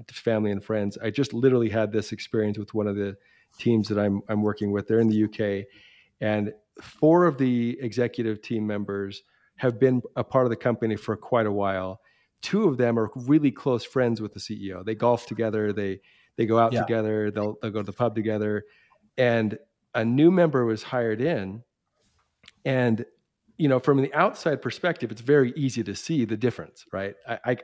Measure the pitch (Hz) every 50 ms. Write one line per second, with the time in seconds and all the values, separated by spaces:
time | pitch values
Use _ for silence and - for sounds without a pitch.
0 | - - - - - 117 110 107 107 104 101 98 - - 110 107 101 101 - -
1 | 113 113 107 143 139 135 - 117 127 135 127 123 117 104 98 113 107 104 107 107
2 | 98 - 107 - - - - 113 107 104 101 107 101 - - 107 104 104 101 101
3 | 101 98 98 - _ _ _ _ _ _ _ - - 120 117 110 101 101 107 101
4 | 104 104 101 101 - - 107 104 107 107 101 - 104 101 101 101 98 - 110 113
5 | 117 110 107 107 107 107 104 - 110 101 101 98 107 - _ - - - _ _
6 | _ _ _ - 127 107 107 107 104 107 - - _ _ _ - - - - -
7 | 151 156 165 175 180 170 143 131 135 127 123 120 117 120 127 - 135 117 98 123
8 | 120 113 - - 113 110 107 107 - - 117 110 107 104 104 104 101 101 101 101
9 | 98 98 95 - _ _ _ _ _ _ _ - - 123 117 110 131 131 127 123
10 | - - - 127 120 - - 131 127 120 113 - - 123 113 - 117 110 107 101
11 | - - 107 104 - - 127 117 110 104 101 101 101 98 95 92 92 95 95 -
12 | _ _ _ _ _ _ _ - - - - 208 226 175 135 120 123 117 117 117
13 | 110 104 - 131 120 131 147 156 147 135 - - - 139 123 113 - - - 135
14 | 127 117 117 107 107 101 - 107 - - 110 104 98 95 92 90 95 - - -
15 | 117 120 120 113 - - 117 107 113 110 104 107 107 104 98 104 101 98 95 95
16 | _ _ _ _ _ _ - - 117 107 113 117 117 113 120 113 - - 113 113
17 | 107 107 107 107 107 104 101 107 104 107 104 - - 110 101 107 101 98 98 -
18 | 123 113 110 113 104 110 107 104 107 107 104 104 104 - _ _ _ _ _ _
19 | _ _ - - 127 120 117 113 110 104 107 - - _ _ _ _ _ - 120
20 | 113 117 120 139 156 170 185 175 175 160 139 131 120 113 110 104 - - 131 127
21 | 117 113 110 110 127 165 165 113 95 95 98 113 - _ _ _ _ _ _ _
22 | _ _ _ _ _ _ _ _ _ - _ _ - 139 131 127 123 117 113 107
23 | 120 - _ _ _ _ _ _ _ _ _ - 165 139 131 127 - 151 139 135
24 | 135 143 - 151 180 214 - - - 170 143 127 - 123 - - - 175 160 -
25 | 123 110 113 110 117 127 147 147 131 120 - 165 139 131 - 120 107 101 98 -
26 | - - 165 143 117 104 110 104 117 120 110 - 80 82 _ - - - - 95
27 | 98 98 - - - - 117 - - 120 127 107